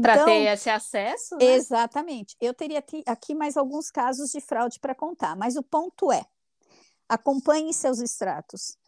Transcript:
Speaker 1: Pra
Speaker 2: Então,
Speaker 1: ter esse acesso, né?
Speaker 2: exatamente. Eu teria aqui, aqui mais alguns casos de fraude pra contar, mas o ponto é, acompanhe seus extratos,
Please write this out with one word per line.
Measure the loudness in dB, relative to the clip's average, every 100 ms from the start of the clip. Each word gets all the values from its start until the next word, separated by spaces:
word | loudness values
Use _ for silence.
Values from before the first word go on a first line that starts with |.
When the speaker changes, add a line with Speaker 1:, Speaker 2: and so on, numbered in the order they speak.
Speaker 1:
Pra | 6
Speaker 2:
Então, | 8 8
Speaker 1:
ter | 6 4
esse | 0 0
acesso, | -2 -2 -4 -4 -6 -6 4
né? | 6
Speaker 2:
exatamente. | 6 4 -2 -2 -4 -6 -8 -12 -6
Eu | -6
teria | -4 -6 -6
aqui, | -8 -10 -6
aqui | -6 -6
mais | -6 -4 -2
alguns | -2 -4 -8
casos | -4 -2 -2 -6
de | -8
fraude | -6 -2 -2 -4
pra | -8
contar, | -6 -8 -4 -6 -4
mas | -4 -4
o |
ponto | -4 -4 -4 -2 0
é, | 0 -2 _ _ _ _ _ _ _ -4
acompanhe | -2 0 -2 2 2 0
seus | -2 -2 -2
extratos, | -4 -6 -6 -6 -10 -14 -14 -14